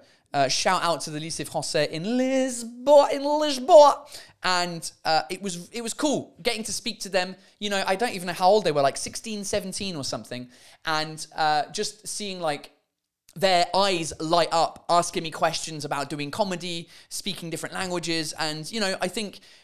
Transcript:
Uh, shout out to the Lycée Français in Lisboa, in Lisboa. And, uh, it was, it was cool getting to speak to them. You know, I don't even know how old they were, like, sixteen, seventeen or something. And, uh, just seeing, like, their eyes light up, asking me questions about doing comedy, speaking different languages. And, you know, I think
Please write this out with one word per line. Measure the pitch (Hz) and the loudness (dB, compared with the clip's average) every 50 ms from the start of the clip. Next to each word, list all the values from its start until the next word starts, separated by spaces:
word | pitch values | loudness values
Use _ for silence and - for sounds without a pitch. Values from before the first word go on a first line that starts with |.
| - _ _ _ _ _ - | -14 _ _ _ _ _ 0
Uh, | 143 139 131 | 0 2 2
shout | - - - 202 185 175 | 2 0 2 2 2 2
out | - 170 165 143 | 2 0 0 -2
to | - 165 | -4 -6
the | 151 151 | -8 -8
Lycée | 156 165 151 - 151 | -8 -8 -8 -8 -8
Français | - - 160 139 - - 160 147 147 | -6 -6 -6 -4 -2 0 0 0 0
in | 160 156 165 | -2 -4 -4
Lisboa, | 208 247 247 262 262 269 262 262 262 254 233 233 226 240 247 247 277 294 285 285 - | -2 0 0 0 2 2 0 0 0 -4 -6 -10 -12 -14 -4 4 6 8 8 8 6
in | - 285 269 | 2 -2 -2
Lisboa. | 285 294 302 302 302 277 254 247 294 359 302 294 277 - - - - - - - - - _ - | 0 0 0 0 0 -2 -2 6 10 12 12 12 10 8 4 -2 -14 -18 -18 -20 -20 -12 _ -2
And, | 180 185 180 175 175 170 165 - - - _ - | 0 0 0 0 -2 -4 -8 -10 -12 -12 _ -2
uh, | 170 160 156 156 - | 0 2 2 2 0
it | - - | -6 -8
was, | 190 202 170 175 175 - | -8 -8 -8 -8 -12 -12
it | - 226 | -10 -8
was | 233 233 - | -8 -8 -4
cool | - 277 302 262 170 123 - - - | -2 0 0 0 0 -4 -6 -12 -6
getting | 165 240 233 220 220 | -4 -2 -2 -2 -4
to | - - | -6 -8
speak | - - 240 214 - | -6 -6 -8 -8 -8
to | - 202 | -6 -2
them. | 175 185 180 185 185 - - - _ - | -2 -2 -2 -2 -6 -12 -20 -20 _ -8
You | 202 208 | -6 -2
know, | 202 190 190 | -2 0 0
I | 180 196 | 0 0
don't | 190 226 247 - | 0 -2 -2 -4
even | 190 175 | -4 -6
know | 185 170 | -6 -2
how | - 185 180 | 2 4 6
old | 208 220 185 | 6 6 4
they | 175 | 2
were, | 147 147 | 2 4
like, | 139 139 135 - | 4 2 2 -2
sixteen, | - - - - - 226 214 208 202 | -6 -10 -10 -10 -10 -8 -8 -8 -6
seventeen | 196 - 208 185 190 180 - 202 196 180 | -4 -2 -2 -2 -4 -6 -8 -8 -6 -6
or | 147 131 | -6 -6
something. | - - 123 104 - 123 123 123 123 - - - - - - - | -6 -6 -8 -8 -10 -12 -12 -12 -14 -18 -20 -20 -20 -20 -10 -6
And, | 160 156 156 156 160 156 151 - - - | -4 -2 -2 -2 -4 -8 -12 -14 -10 -4
uh, | - 160 151 151 151 143 - | 0 2 2 2 2 0 -2
just | 160 - 208 202 - - - 185 | -4 -6 -6 -6 -8 -10 -12 -10
seeing, | - - 214 202 185 180 | -10 -8 -8 -8 -8 -4
like, | 175 156 147 143 - - _ _ _ _ _ _ _ _ _ _ _ _ - | -4 -4 -4 -4 -8 -14 _ _ _ _ _ _ _ _ _ _ _ _ -6
their | 165 170 190 180 175 175 - - | -2 2 4 4 4 4 2 2
eyes | 185 202 202 190 170 165 147 160 - | 2 2 2 2 0 -2 -4 -6 -6
light | 160 156 170 170 160 - | -2 2 4 4 4 4
up, | - 165 160 - - - - - | 2 2 2 0 -2 -4 -2 2
asking | 170 175 170 - - 180 160 | 4 4 4 2 -2 -6 -6
me | 160 | -6
questions | 151 - 180 165 160 - - - 160 151 143 | -2 0 0 0 0 -2 -6 -8 -8 -8 -6
about | 147 147 139 139 135 | -4 -4 -4 -4 -4
doing | 156 147 147 143 | -6 -6 -6 -4
comedy, | 139 - 214 196 185 170 175 180 170 170 165 - - - - _ | -4 -2 -2 -2 -4 -4 -6 -6 -8 -8 -10 -12 -18 -20 -18 _
speaking | - - - 208 180 - 170 165 | -12 -8 -8 -8 -8 -8 -8 -8
different | 160 - - 147 165 | -8 -8 -8 -8 -6
languages. | 185 190 185 180 175 160 170 165 165 156 151 - - | -6 -4 -4 -4 -4 -2 -2 -2 -2 -2 -4 -4 -4
And, | 156 156 151 156 156 151 | -4 -4 -4 -6 -8 -8
you | 220 226 | -6 -4
know, | 208 190 190 - | -2 -2 -2 -2
I | 196 185 | -4 -4
think | - 240 214 190 - - - - - - | -4 -6 -8 -8 -10 -14 -20 -20 -20 -20